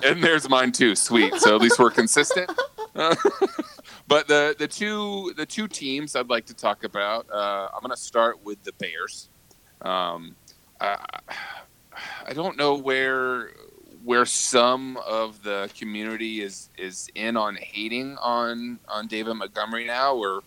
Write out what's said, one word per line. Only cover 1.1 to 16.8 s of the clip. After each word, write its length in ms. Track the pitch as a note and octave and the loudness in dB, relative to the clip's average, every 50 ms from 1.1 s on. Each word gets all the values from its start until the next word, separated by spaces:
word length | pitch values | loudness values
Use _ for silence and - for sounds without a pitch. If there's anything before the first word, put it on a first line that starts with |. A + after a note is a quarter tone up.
| A#2+ A#2 G#2+ - - | 6 6 6 4 4
So 200 | - - A#2+ G#2+ | 4 6 6 8
at 60 | A2 | 8
least 180 | A2+ A#2 A#2 - | 6 6 8 8
we're 120 | B2 A2+ | 6 6
consistent. 600 | - - A#2 A2+ - C#3+ C#3 - B4+ - - - E4 | 6 4 2 4 4 4 4 4 2 0 0 -2 -2
<laughs> 60 | - C5 C#5+ - - A4 A4 - - | -4 -4 -4 -6 -12 -14 -10 -4 -2
Uh, 160 | D#4 D#4+ E4 - - G4+ - - G4 - - - - - - - - - - - - - | 0 2 2 2 2 2 2 0 -2 -2 -2 -4 -10 -10 -12 -20 -20 -20 -20 -12 0 2
but 180 | D3 D3+ D3 - | 4 4 6 6
the, 260 | D3 D3 D3 D3+ D3+ D3 | 4 4 4 4 0 -2
the 120 | D3+ C#3+ | -4 -6
two, 640 | - - G#3 G#3 G#3+ G#3 G#3 G#3 G3+ G3 G3 F3+ - | -4 -4 -4 -4 -2 -4 -4 -6 -6 -8 -8 -8 -8
the 100 | D3+ D#3 | -8 -8
two 220 | D3 - - G#3+ G#3+ | -8 -6 -6 -6 -6
teams 480 | - - D3 C3+ C3+ C#3 D3+ D3 - | -8 -8 -6 -6 -6 -6 -6 -4 -4
I'd 140 | C3 B2+ B2 | -4 -2 0
like 160 | B2 A2+ A2+ | -2 -2 -2
to 80 | - A#2 | -6 -10
talk 320 | - - A2 G#2 - - | -4 -2 -2 -2 -2 -4
about, 440 | G#2 - G2+ G2+ G#2 A2 A#2 - - | -6 -4 -2 -2 -2 -2 -4 -4 -6
uh, 380 | - G#2 G2+ G2+ G2+ G2 G2 - - | -4 -4 -2 -2 -2 -4 -4 -6 -8
I'm 60 | G#2 | -10
gonna 160 | A2+ B2+ B2 - | -10 -8 -8 -10
start 440 | - - - A#2+ A#2 A#2 A2+ G#2 G2+ | -10 -2 0 2 2 2 0 -4 -8
with 180 | G#2 G#2 G2+ - | -12 -14 -12 -12
the 80 | G2 | -14
Bears. 560 | - - G2+ F2+ E2 D#2+ F#2 G#2+ - - - - _ _ _ _ _ _ _ _ _ - | -10 -8 -8 -8 -6 -6 -8 -8 -10 -12 -18 -20 _ _ _ _ _ _ _ _ _ -10
Um, 520 | - F#2 F#2 F#2 F2+ F2 E2+ E2+ E2 E2 - - _ - - _ _ _ _ - | -6 -2 -2 -2 -2 -2 -4 -8 -12 -16 -20 -20 _ -20 -20 _ _ _ _ -6
I, 160 | F2+ G2+ G2+ - - - - - - - - - - - - - - - _ _ _ _ - - - - - - - | -4 -4 -4 -4 -8 -12 -14 -14 -14 -14 -14 -12 -12 -12 -14 -16 -18 -20 _ _ _ _ -18 -16 -14 -14 -14 -12 -12
I 60 | - | -10
don't 240 | C3 D3 E3+ F#3+ E3 C#3 | -8 -6 -6 -4 -2 0
know 180 | D3 C#3+ C#3+ | 2 2 2
where 760 | C#3+ C3+ C3+ C3 C3 C3 C3 C3 C3 B2+ B2+ B2+ B2 A2+ - - - - - - - - - - - A2+ | 2 0 0 0 2 2 0 0 0 -2 -2 -4 -4 -6 -10 -14 -20 -20 -20 -20 -20 -20 -20 -20 -10 -4
where 200 | A#2+ A#2+ A#2+ A#2+ | 2 4 4 4
some 720 | A#2+ - - - - - B2 A#2+ B2 B2+ C3 C3 C3 C3 A#2+ - | 4 2 -2 0 2 4 6 6 6 4 2 -2 -6 -10 -10 -6
of 360 | - G#2+ A2 A2+ A2 G#2+ G#2 G#2 | -4 -4 -2 -2 -4 -6 -8 -8
the 260 | G#2 G2+ G2 G2 G#2 - - | -6 -4 -4 -4 -6 -8 -10
community 640 | G#2+ G#2+ G#2 G#2+ G#2+ A2 A2 A2 A2+ A2+ A2 A2 | -10 -8 -8 -6 -6 -6 -6 -6 -6 -6 -6 -6
is, 280 | G#2 G2 F#2+ - - - _ | -8 -8 -10 -14 -18 -18 _
is 320 | - | -12